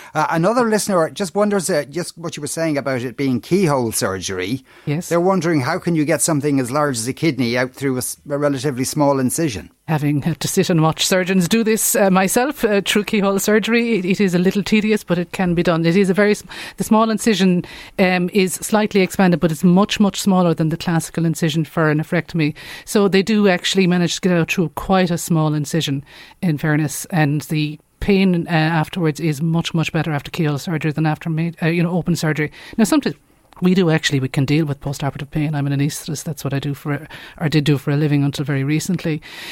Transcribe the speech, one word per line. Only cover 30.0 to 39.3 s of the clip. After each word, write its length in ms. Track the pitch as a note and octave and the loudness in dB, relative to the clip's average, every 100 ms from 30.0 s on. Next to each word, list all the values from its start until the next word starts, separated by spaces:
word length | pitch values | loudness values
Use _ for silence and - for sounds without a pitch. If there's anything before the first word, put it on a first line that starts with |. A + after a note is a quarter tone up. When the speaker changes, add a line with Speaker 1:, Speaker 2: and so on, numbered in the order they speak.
| D#3+ | -2
Speaker 2:
after 220 | C#3+ - | -4 -4
keyhole 260 | - D3+ C#3+ | -2 -2 -2
surgery 320 | - D#3 D#3+ | -4 -2 -2
than 160 | D3 D#3 | 0 0
after 240 | D3+ F3 | -2 -4
ma-, 220 | D#3 E3+ - | -4 -4 -2
uh, 40 | D#3+ | -2
you 140 | F3 | 0
know, 80 | E3+ | 0
open 240 | F3 E3 E3 | 0 -2 0
surgery. 340 | D#3+ D3+ D3 - - - | 0 -2 -4 -6 -6 0
Now, 60 | |
sometimes 320 | G#3+ D#4 G#3 - _ _ _ - | 2 2 0 -6 _ _ _ -2
we 100 | F3+ | 2
do 160 | F#3 E3+ | 4 4
actually, 320 | D#3 - C#3 | 2 2 0
we 80 | B2+ | 0
can 160 | D3 | 0
deal 220 | C3+ D3 D3+ | 2 2 0
with 160 | C#3 | -4
postoperative 480 | C#3+ C#3+ C#3 - C#3 | -6 -4 -6 -6 -6
pain. 240 | D#3 D3 | -4 -2
I'm 120 | D3 C#3 | -2 -2
an 60 | |
anaesthetist. 520 | C#3 C#3+ - - D3 | 0 -2 -4 -8 -8
That's 200 | E3 - | -8 -8
what 80 | C3+ | -4
I 60 | C#3 | -4
do 160 | C#3+ | -4
for, 340 | C3+ D3+ C#3+ - - - - | -6 -6 -6 -8 -18 -18 -6
or 80 | D#3+ | 0
did 160 | D#3 | 2
do 140 | D3 C#3 | 2 2
for 120 | - | 0
a 60 | C#3+ | 0
living 260 | D3+ C#3+ | 2 2
until 220 | C#3 C3+ | 2 0
very 200 | C#3 C#3 | -2 -2
recently. 580 | C3+ D#3 - E3+ E3+ D3+ - | 0 -2 -2 -2 -2 -6 -8